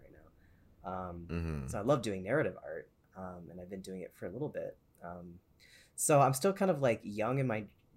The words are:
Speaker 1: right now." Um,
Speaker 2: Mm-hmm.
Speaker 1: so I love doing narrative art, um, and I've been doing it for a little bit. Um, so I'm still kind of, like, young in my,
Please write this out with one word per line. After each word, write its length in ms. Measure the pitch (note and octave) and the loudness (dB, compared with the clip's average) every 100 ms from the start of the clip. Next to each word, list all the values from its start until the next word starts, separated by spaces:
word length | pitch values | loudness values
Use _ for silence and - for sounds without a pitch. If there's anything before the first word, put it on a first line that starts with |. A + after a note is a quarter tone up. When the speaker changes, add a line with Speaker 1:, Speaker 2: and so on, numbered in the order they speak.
Speaker 1:
right 120 | - | -20
now." 800 | D2+ D#2 _ - - - - F#2+ | -20 -20 _ -20 -20 -20 -14 -8
Um, 400 | F#2 F#2 F2 E2+ | -6 -6 -8 -4
Speaker 2:
Mm-hmm. 380 | E2+ E2 D2 C2 | -2 -2 -4 -4
Speaker 1:
so 100 | G#2 | -2
I 40 | |
love 200 | A2+ C#3+ | 2 2
doing 200 | G#2+ F#2+ | 0 -4
narrative 320 | F#2 C#3+ G#2 - | 0 2 0 -2
art, 260 | D2 D#2+ - _ _ F#2+ | -10 -10 -12 _ _ -12
um, 320 | F#2 F2+ E2 | -10 -10 -12
and 100 | F2 | -14
I've 100 | F2+ | -12
been 120 | F#2+ | -10
doing 200 | F#2+ F#2 | -8 -8
it 120 | - - | -10 -10
for 100 | F#2 | -8
a 40 | |
little 180 | G#2+ D3 | -6 -6
bit. 280 | F2 - - _ _ | -6 -8 -10 _ _
Um, 380 | F2 F2 F2 F2 _ _ - - - - | -14 -12 -14 -18 _ _ -20 -20 -14 0
so 240 | - C#3+ | 6 8
I'm 140 | C3+ | 8
still 180 | C3+ G3 | 6 2
kind 160 | F#3+ F#3+ | 4 2
of, 100 | D3+ | 4
like, 180 | C3 A2 | 4 2
young 340 | G#2+ G#2 A2 C#3 | -2 -2 0 2
in 60 | C3 | 0
my, 180 | G#2+ G2+ _ _ | -2 -4 _ _